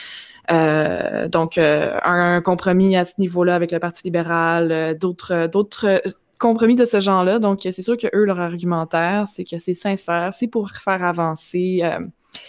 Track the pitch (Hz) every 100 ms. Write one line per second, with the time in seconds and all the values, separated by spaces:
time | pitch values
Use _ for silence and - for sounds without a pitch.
0 | - - - - - 170 156 156 151 90
1 | - - 165 170 165 - 156 151 156 -
2 | - 175 175 175 175 180 190 180 190 185
3 | 175 - 185 175 175 175 170 170 170 -
4 | 185 170 165 170 165 170 170 160 160 160
5 | 185 175 - 175 165 196 202 - 208 190
6 | 196 - _ - 240 226 226 247 233 208
7 | 196 190 180 226 208 196 185 185 185 240
8 | 220 202 208 180 175 170 175 170 160 165
9 | 170 202 208 - 180 - 180 175 202 196
10 | - 170 180 - 240 233 196 - - 190
11 | 180 170 165 160 - 180 180 185 170 -
12 | 180 - _ -